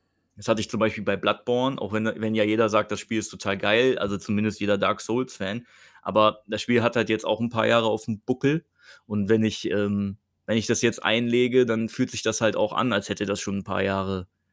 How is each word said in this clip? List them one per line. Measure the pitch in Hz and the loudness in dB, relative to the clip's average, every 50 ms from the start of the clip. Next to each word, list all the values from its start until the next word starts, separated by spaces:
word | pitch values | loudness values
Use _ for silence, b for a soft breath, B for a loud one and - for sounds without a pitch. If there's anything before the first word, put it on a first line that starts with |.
| _ _ _ _ _ _ _ | _ _ _ _ _ _ _
Das | - 101 - | -8 -2 -2
hatte | 113 107 | -2 -2
ich | 104 - | -2 -4
zum | - 104 | -2 0
Beispiel | 110 107 - 110 101 | 0 0 0 -2 -2
bei | 101 98 | -2 -2
Bloodborne, | 92 - 101 104 - _ - 120 123 127 131 139 - | 0 0 -2 -2 -2 _ -2 0 0 0 -2 -2 -4
auch | - 98 104 | -6 -4 -4
wenn, | 110 110 | -2 -2
wenn | 110 - - 110 110 110 | -2 -2 -2 -4 -2 0
ja | 110 104 | 2 2
jeder | 107 110 110 113 | 2 4 2 2
sagt, | 107 104 107 104 - | 4 2 2 2 0
das | 104 98 | -4 -6
Spiel | - - 113 110 | -4 -4 -4 -4
ist | 101 - | -4 -4
total | - 92 - 104 98 | -10 -6 -4 -4 -2
geil, | 95 101 101 107 117 127 131 117 | 0 2 2 4 4 4 2 2
also | - 101 101 101 | 0 -2 -4 -4
zumindest | 95 - - 104 104 107 110 104 - | -4 -4 -2 -2 0 0 -2 -2 -2
jeder | 104 101 101 | 0 0 0
Dark | 98 98 95 104 - | 2 2 0 0 -2
Souls-Fan. | - - 113 123 127 127 - - 101 95 104 123 120 B B B B B B B | -4 -4 -2 -2 -2 -4 -8 -8 -8 -6 -6 -8 -12 B B B B B B B
Aber | - 98 95 107 107 107 107 - _ | -8 0 4 6 6 6 4 0 _
das | - 110 104 | -6 -6 -4
Spiel | - - 120 117 113 | 0 2 2 4 4
hat | 120 - | 4 2
halt | 120 110 | 2 2
jetzt | 107 110 107 - | 2 0 0 0
auch | - 107 107 | 0 0 0
ein | 117 117 | -2 -2
paar | 113 113 110 | 0 0 2
Jahre | 110 117 117 113 | 4 4 4 4
auf | 110 107 110 - | 2 0 -2 -2
dem | - 110 101 | -4 -6 -4
Buckel. | - - 127 - - 143 147 165 - _ B B B B B B B | -2 -4 -2 0 2 0 0 0 -4 _ B B B B B B B
Und | - 104 104 101 95 | -4 -2 -2 2 2
wenn | 113 110 110 | 4 4 4
ich, | 110 - - - - | 2 0 -2 -4 -2
ähm, | 90 104 104 104 104 101 101 98 98 - _ _ _ _ _ | 0 0 0 0 0 -2 -2 -4 -6 -10 _ _ _ _ _
wenn | - 107 | -2 -2
ich | 113 104 | 0 0
das | - 117 - | 0 0 2
jetzt | - 117 107 - | 2 0 0 0
einlege, | - 92 107 117 120 117 117 123 123 120 120 131 123 | 0 0 0 2 0 2 2 2 2 4 4 4 4
dann | 117 113 113 113 | 4 2 -2 -2
fühlt | 107 - - 127 - | -4 -2 -2 -4 -2
sich | - - | -4 -4
das | - 113 110 - | -2 -2 0 2
halt | 117 110 101 | 0 0 2
auch | - 107 104 - | 0 0 0 0
an, | - 117 127 | -2 0 0
als | 104 104 - | 0 -2 -2
hätte | - 101 - - | -4 -4 -4 -2
das | 98 101 - | -2 -2 -2
schon | - 104 98 98 | -4 -4 -4 -4
ein | - | -4
paar | - 95 95 | -4 -2 0
Jahre | 98 98 98 95 95 95 95 92 92 - _ _ _ _ | 0 0 0 0 -2 -2 -4 -4 -6 -10 _ _ _ _